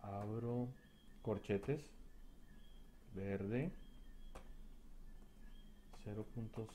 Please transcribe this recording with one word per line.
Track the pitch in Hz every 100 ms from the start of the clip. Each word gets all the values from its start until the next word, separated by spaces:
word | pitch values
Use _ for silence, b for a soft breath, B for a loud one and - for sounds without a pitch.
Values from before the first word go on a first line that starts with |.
abro | 104 98 104 110 117 120 123 127 - - - -
corchetes, | - 101 - 98 - 147 - - - - - - - - - - - - -
verde, | 98 98 98 98 117 165 - - - - - - - - - - - - - - - - - - - - - - -
cero | 107 104 107
punto | 120 110 - 110